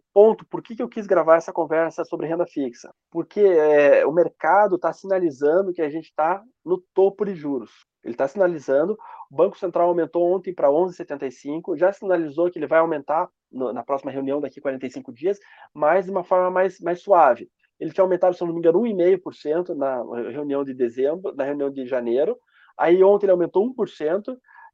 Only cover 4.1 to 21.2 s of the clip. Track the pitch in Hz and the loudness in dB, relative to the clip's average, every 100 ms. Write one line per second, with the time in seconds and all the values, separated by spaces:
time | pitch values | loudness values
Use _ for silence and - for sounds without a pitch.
4.1 | 165 165 - 156 185 208 180 170 165 190 | 2 0 -2 0 2 2 0 -4 -6 -4
5.1 | 190 175 127 143 170 196 175 151 156 151 | -2 -2 0 0 2 0 -4 -6 -6 -8
6.1 | - 156 196 226 _ 151 185 - - 196 | -4 -2 -2 -8 _ -6 -6 -4 0 0
7.1 | 196 202 185 147 139 - _ _ _ - | 0 -6 -6 -6 -6 -8 _ _ _ -10
8.1 | 117 135 208 180 165 139 135 170 214 - | -4 -4 0 0 0 0 2 2 -4 -12
9.1 | - - 139 185 - 185 175 175 170 160 | -20 -8 0 0 0 -4 0 0 0 -2
10.1 | 170 175 190 185 180 147 147 180 170 165 | 0 0 0 -4 -2 2 2 0 -4 -12
11.1 | 143 139 127 139 156 175 156 175 202 202 | -8 -8 -10 -10 -8 -8 0 0 0 -2
12.1 | 175 160 139 175 175 143 160 165 156 143 | -2 -2 -2 -2 -2 -2 0 2 -2 -4
13.1 | 151 180 _ _ 127 123 120 117 139 143 | -4 -4 _ _ -8 -6 -6 -6 -6 -6
14.1 | 131 135 143 139 - 143 131 135 - 127 | -8 -6 -4 -6 -8 -8 -6 -8 -12 -16
15.1 | 120 143 - _ - - - 151 180 185 | -6 -4 -4 _ -20 -20 -2 0 2 0
16.1 | 196 175 277 180 185 190 185 170 175 - | -6 -2 0 2 0 -2 -4 -6 -6 2
17.1 | 185 147 113 - _ _ - 160 151 190 | 6 6 2 -4 _ _ -12 -6 0 0
18.1 | 180 185 180 170 165 165 170 233 196 175 | 2 2 0 -4 0 2 2 2 2 2
19.1 | 190 160 - 147 156 180 151 135 127 113 | 2 -2 -10 -4 -4 -4 -4 -4 -4 -6
20.1 | 120 110 131 147 139 139 127 120 117 135 | -8 -8 -8 -6 -4 -4 -4 -4 -2 -4
21.1 | 170 | -4